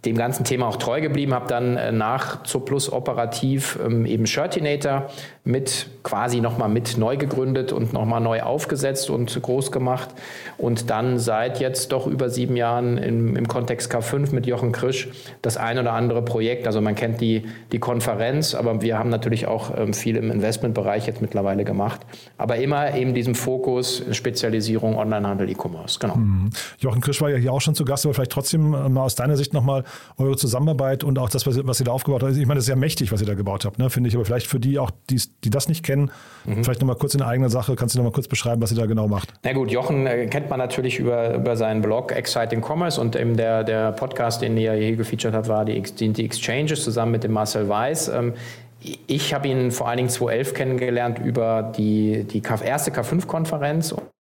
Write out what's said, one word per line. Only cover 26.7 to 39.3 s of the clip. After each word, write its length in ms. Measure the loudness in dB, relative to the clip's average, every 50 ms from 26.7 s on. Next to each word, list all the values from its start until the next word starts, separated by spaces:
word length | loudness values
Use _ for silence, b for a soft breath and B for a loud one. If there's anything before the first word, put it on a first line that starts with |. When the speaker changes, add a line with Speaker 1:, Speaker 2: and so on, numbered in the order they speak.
| B B
Speaker 2:
Jochen 220 | -2 0 0 0
Krisch 200 | 0 0 0 0
war 100 | 0 2
ja 60 | 2
hier 160 | 2 2 2
auch 80 | 2 2
schon 140 | 2 0 0
zu 100 | 2 0
Gast, 200 | 0 0 0 0
aber 100 | 0 2
vielleicht 180 | 2 0 0
trotzdem, 420 | -2 -4 -2 0 2 4 4 4 4
äh, 140 | 2 2 2
mal 140 | 4 4
aus 140 | 2 2 0
deiner 200 | 0 2 2 2
Sicht 180 | 2 2 2 2
noch 100 | 2 2
mal 180 | 2 2 0 -2 B B B B B B 0
eure 180 | 2 2 2
Zusammenarbeit 680 | 2 2 0 2 2 2 2 2 2 2 2 2 0
und 160 | 0 0 0 0
auch 120 | 0 0
das, 160 | -2 0 0
was 100 | 2 2
ihr, 100 | 2 2
was 140 | 0 0 0
ihr 60 | 2
da 60 | 0
aufgebaut 300 | 0 0 0 0 2 2
habt. 140 | 2 2 2
Ich 100 | 4 4
meine, 100 | 4 2
das 80 | 2 2
ist 40 | 2
ja 80 | 2
mächtig, 340 | 2 2 2 0 0 0 0
was 100 | 2 0
ihr 40 | 0
da 60 | 0
gebaut 320 | 0 -2 0 -2 -2 -2 -2
habt, 140 | -4 0 0
ne, 100 | 0 2
finde 200 | 2 2 2 2
ich. 60 | 2
Aber 120 | 2 2
vielleicht 200 | 2 0 0 0
für 140 | 0 -2 0
die 180 | 2 2 2 2
auch, 120 | 0 -2 -4 -8 _ 0
die's, 220 | 0 0 0 -2 _ _ -2
die 60 | 0
das 180 | 2 2 2 0
nicht 140 | -2 -2
kennen, 280 | 0 0 2 2 2 2 B B B B B B B
Speaker 1:
Mhm. 180 | -4 -2 0
Speaker 2:
vielleicht 180 | 0 0 2 2
noch 60 | 2
mal 80 | 2 2
kurz 200 | 2 0 0 2
in 80 | 0
eigener 260 | 2 2 2 2 4 4
Sache, 260 | 2 2 0 0 0
kannst 200 | 0 0 0 2
du 40 | 2
noch 60 | 2
mal 80 | 2
kurz 160 | 2 0 -2 0
beschreiben, 340 | -2 -2 0 0 2 2
was 80 | 2 2
ihr 60 | 2
da 100 | 2 2
genau 220 | 2 2 2 2 2
macht? 240 | 2 0 -2 -6